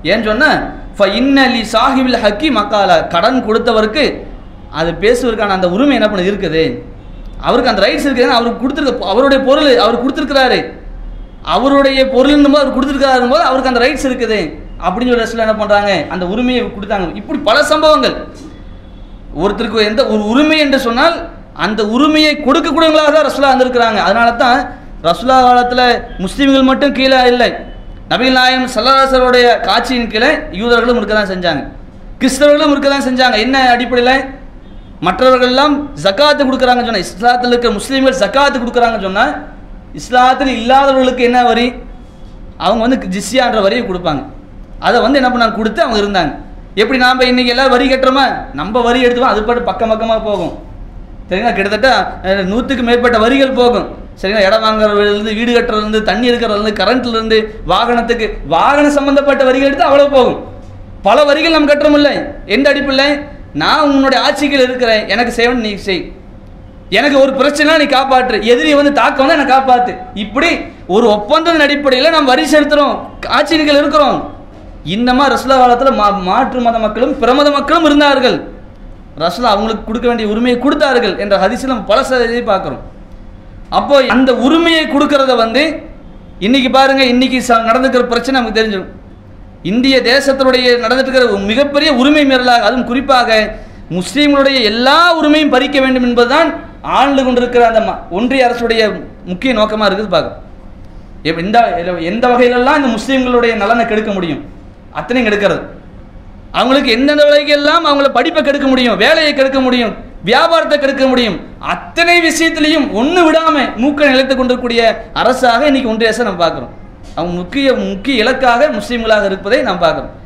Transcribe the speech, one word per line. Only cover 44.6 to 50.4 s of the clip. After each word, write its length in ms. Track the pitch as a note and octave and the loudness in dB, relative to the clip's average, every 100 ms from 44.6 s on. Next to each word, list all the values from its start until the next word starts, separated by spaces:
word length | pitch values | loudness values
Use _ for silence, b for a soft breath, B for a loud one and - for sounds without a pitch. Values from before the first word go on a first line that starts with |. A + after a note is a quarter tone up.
| - - | -18 -6
அதை 220 | F3 A3+ | 0 0
வந்து 180 | G#3+ C#4+ | 2 2
என்ன 80 | B3+ | 2
பண்ணாங்க? 240 | A#3+ A3+ | 0 -2
கொடுத்து 280 | G#3 A3 C4+ | 0 -4 -2
அவங்க 180 | D4+ A3 | -2 0
இருந்தாங்க. 320 | G3+ G3 D#3+ - - - - - | -2 -2 -2 -6 -14 -18 -14 -4
எப்படி 240 | A#3 C4 | -2 2
நாம 240 | B3+ B3+ | 2 2
இன்னைக்கு 280 | B3+ B3 B3 | 2 2 0
எல்லாம் 180 | A#3+ C4+ | 0 2
வரி 160 | B3 C4+ | 2 2
கட்டுறோமா? 360 | C4 C4 C4+ C4 G3+ - | 2 2 2 0 -2 -10
நம்ம 280 | C3+ E3+ A3+ | -10 -4 -2
வரி 240 | A#3 B3 B3 | 0 2 2
எடுத்துவோம், 280 | A#3+ B3+ | 2 0
அது 100 | G#3 | 0
பாட்டு 180 | G#3+ A#3+ | 0 -2
பக்கம் 300 | - F#3+ A3+ | -2 -4 -2
பக்கமா 320 | A3 A3+ A3 | -2 -2 -2
போகும். 300 | G#3 G3+ | -2 -4